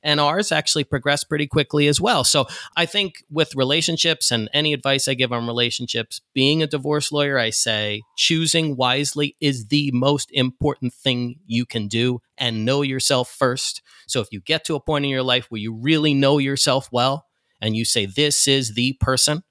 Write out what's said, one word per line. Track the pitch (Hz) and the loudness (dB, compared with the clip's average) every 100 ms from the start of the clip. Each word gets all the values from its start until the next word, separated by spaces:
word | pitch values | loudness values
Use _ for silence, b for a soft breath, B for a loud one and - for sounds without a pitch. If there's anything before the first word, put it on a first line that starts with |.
And | 147 147 | 0 2
ours | 147 170 208 | 2 2 0
actually | 156 156 - | 0 0 -2
progressed | 139 139 135 143 - | 0 -2 0 -2 -2
pretty | 151 147 | -4 -2
quickly | - 143 151 147 | 0 0 2 2
as | 143 | 2
well. | 185 208 | 2 2
So | 123 151 131 B B - | 2 2 0 B B -2
I | 170 | -2
think | 208 196 - - | 0 -4 -6 -10
with | 147 156 135 | -2 -2 0
relationships | 131 147 156 160 170 160 - | 0 2 0 0 0 0 0
and | 120 107 | 0 -2
any | 143 151 | 0 0
advice | 143 135 139 135 | 0 0 0 0
I | |
give | 131 127 | 0 0
on | 120 117 | -2 -4
relationships, | 117 120 - 123 117 113 - _ | -2 -2 -2 -6 -6 -6 -10 _
being | - 135 156 | 0 2 2
a | 151 | 0
divorce | 147 135 147 139 | -2 -2 -2 -2
lawyer, | 147 143 135 | -2 0 0
I | 113 | 0
say | - - 107 107 104 113 - | 0 -2 0 -2 -6 -10 -2
choosing | - 160 160 165 160 135 | 0 2 2 0 0 0
wisely | 127 131 139 - 147 - | 0 0 -2 -2 -4 -2
is | 151 131 107 | -2 -2 0
the | 147 143 | 0 2
most | 123 131 143 - | 2 2 2 0
important | - 131 - 151 139 127 | 0 -2 0 -2 0 -4
thing | - - 123 123 123 _ | -4 -2 0 -2 -8 _
you | 113 123 | -2 -2
can | 117 101 | -4 -4
do, | 113 123 123 _ - | 0 0 -2 _ -6
and | 123 110 | -4 -2
know | 110 139 | 0 0
yourself | 143 131 - 135 123 | 0 -2 0 2 0
first. | - 131 127 - - B B B | 0 0 0 -4 -8 B B B
So | 131 | -4
if | 104 | -4
you | 104 | -8
get | - 156 - | -2 -2 -2
to | 151 | -4
a | |
point | - 147 143 | -2 -2 0
in | |
your | 135 | -2
life | 131 123 - | 0 0 -2
where | 113 | -8
you | 107 | -8
really | 110 127 160 151 | -6 0 2 4
know | 139 139 143 | 4 4 4
yourself | 139 139 - 131 - | 2 0 2 0 0
well | 123 127 143 _ _ _ _ | 0 0 0 _ _ _ _
and | 110 110 | -4 -2
you | |
say, | 113 - 98 | 0 0 -2
"This | 98 147 139 - | 0 0 2 2
is | 135 123 | 2 2
the | 107 123 135 | 0 0 0
person" | - 131 - 151 - | 0 2 2 0 -4